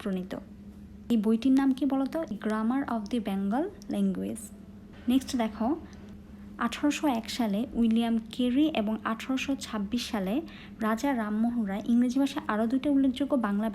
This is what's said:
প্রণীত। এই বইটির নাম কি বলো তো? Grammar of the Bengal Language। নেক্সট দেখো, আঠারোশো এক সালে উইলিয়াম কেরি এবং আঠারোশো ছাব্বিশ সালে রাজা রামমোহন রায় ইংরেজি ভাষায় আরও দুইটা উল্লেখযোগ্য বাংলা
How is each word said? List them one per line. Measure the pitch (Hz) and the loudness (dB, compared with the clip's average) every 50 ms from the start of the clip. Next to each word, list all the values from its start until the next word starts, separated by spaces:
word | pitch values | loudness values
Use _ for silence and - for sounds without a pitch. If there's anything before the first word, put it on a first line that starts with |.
প্রণীত। | - 208 190 185 180 - - - - - - - - - - - - - - - - - | -4 -2 -2 -2 -4 -6 -8 -10 -10 -12 -16 -18 -16 -16 -16 -16 -16 -18 -18 -8 -2 0
এই | 240 220 196 | 2 2 4
বইটির | 220 226 226 226 269 262 269 | 4 2 4 4 4 6 6
নাম | 269 269 262 - | 6 4 4 2
কি | 294 262 | 2 2
বলো | 269 269 269 262 - | 2 2 0 0 -2
তো? | 320 330 - 208 208 - | -4 -4 -4 -6 -4 -2
Grammar | 214 214 220 220 226 254 277 277 - 240 | -2 0 0 0 0 0 0 0 -2 -4
of | 226 208 - | -4 -4 -2
the | 254 240 202 214 | -4 -2 -2 -2
Bengal | 196 196 196 196 214 269 339 403 370 - - - - | -2 -2 0 0 0 0 0 -2 -6 -10 -8 -4 0
Language। | 202 196 190 180 190 190 202 226 - - - - - - - - - - - - - - 240 | 2 2 2 0 0 -4 -4 -6 -8 -10 -14 -16 -18 -18 -18 -18 -18 -18 -18 -18 -6 0 2
নেক্সট | 247 269 262 - - 240 220 | 2 2 2 0 0 0 0
দেখো, | 214 - - 220 247 330 339 - - - - - - - - - - - - - - - - 233 | 0 0 0 0 0 0 -2 -4 -10 -16 -16 -16 -16 -16 -16 -16 -16 -16 -16 -16 -12 -6 -4 -2
আঠারোশো | 233 - - 294 294 285 - - 294 240 226 | -2 -2 0 0 0 2 2 2 0 0 0
এক | - - - | -2 -4 -2
সালে | - 233 208 196 208 240 - - 226 | 0 0 0 0 0 -2 -2 0 2
উইলিয়াম | 233 226 220 226 233 233 233 226 220 - - | 4 4 4 4 2 2 0 0 -2 -4 -2
কেরি | - 247 247 240 277 311 302 - 226 | 0 0 2 4 4 4 4 4 2
এবং | 208 208 220 220 - - | 0 0 -2 -2 -2 -2
আঠারোশো | 226 220 - - 262 262 - - 269 269 - | -4 -2 -2 -2 -2 -2 0 -2 -2 -4 -4
ছাব্বিশ | - - 214 202 202 - 240 - - | -6 -4 -4 -2 -2 -2 -4 -2 -2
সালে | - 208 185 185 214 302 339 - - - - - - - 220 | -2 -2 0 0 -2 -2 -4 -6 -10 -16 -16 -14 -6 -2 0
রাজা | 214 226 226 - 285 269 233 | 0 0 2 2 0 0 0
রামমোহন | 214 208 214 214 226 240 240 240 214 190 | 0 0 0 2 2 2 2 0 0 -2
রায় | 196 214 - 233 | -2 -2 0 4
ইংরেজি | 233 240 247 254 247 269 | 4 4 4 4 4 2
ভাষায় | 277 277 - - - - | 2 2 0 -2 -2 0
আরও | 214 208 226 226 | 0 2 2 2
দুইটা | 262 262 - 294 277 | 2 2 2 4 4
উল্লেখযোগ্য | 277 269 269 247 - 285 269 294 254 214 | 4 4 4 2 2 0 2 2 2 2
বাংলা | 202 202 202 220 226 | 2 2 0 0 0